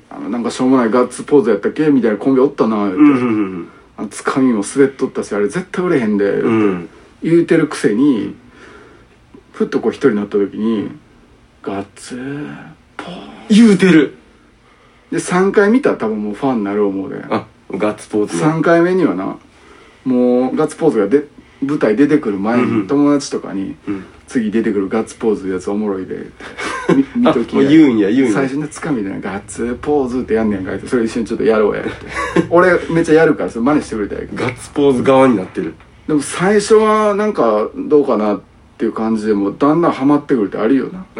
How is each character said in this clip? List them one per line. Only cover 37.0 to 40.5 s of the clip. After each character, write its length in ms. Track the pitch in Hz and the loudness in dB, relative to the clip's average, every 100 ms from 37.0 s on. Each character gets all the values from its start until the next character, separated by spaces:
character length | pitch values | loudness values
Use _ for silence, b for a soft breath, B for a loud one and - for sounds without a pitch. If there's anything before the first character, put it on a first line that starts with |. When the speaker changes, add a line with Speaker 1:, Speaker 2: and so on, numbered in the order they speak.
| 214 202 | 0 0
Speaker 1:
な 100 | 214 | -2
ん 80 | |
か 360 | - 117 107 110 - | 0 0 2 -2 -6
ど 260 | 123 147 | 2 2
う 40 | 135 | 4
か 120 | 110 | 0
な 180 | 104 95 | 0 -4
っ 60 | - - _ - | -8 -20 _ -6
て 80 | 113 | -4
い 40 | |
う 40 | |
感 220 | - 113 110 | -2 -2 -2
じ 100 | 107 | 0
で 80 | |
も、 180 | 101 101 | 0 0
だ 220 | - 143 | 0 2
ん 80 | 165 | 4
だ 80 | 160 | 2
ん 20 | |
ハ 140 | 120 135 | 2 2
マ 120 | 143 | 2
っ 80 | 139 | 2
て 100 | 131 | 0
く 80 | |
る 40 | |
っ 20 | 95 | 0